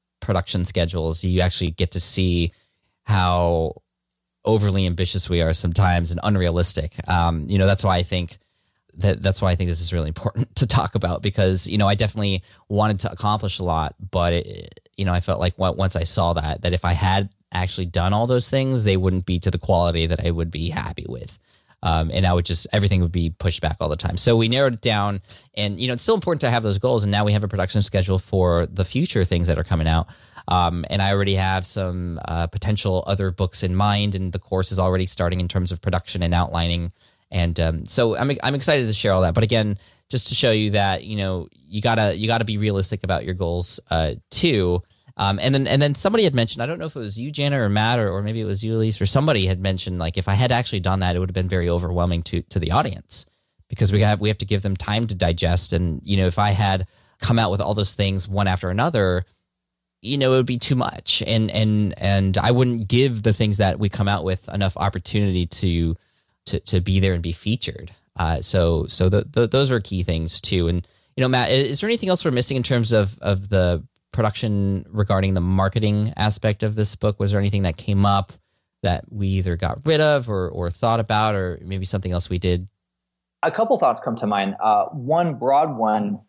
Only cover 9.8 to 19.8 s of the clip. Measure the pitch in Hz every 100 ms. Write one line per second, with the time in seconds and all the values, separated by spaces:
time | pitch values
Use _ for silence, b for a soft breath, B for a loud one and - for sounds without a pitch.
9.8 | 82 87 76 78 - - 120 - 117 107
10.8 | 90 - 90 87 104 101 95 92 - 104
11.8 | 98 101 107 110 101 92 - b b 104
12.8 | 107 98 - - 104 104 98 - 90 80
13.8 | 76 - 95 92 85 85 - 50 50 -
14.8 | - - 95 90 87 - 87 - 92 -
15.8 | 95 82 85 - 85 82 76 73 90 87
16.8 | 90 85 92 98 101 - _ 90 92 -
17.8 | 90 85 90 104 120 127 - 135 135 127
18.8 | 107 95 92 92 90 90 - - - 90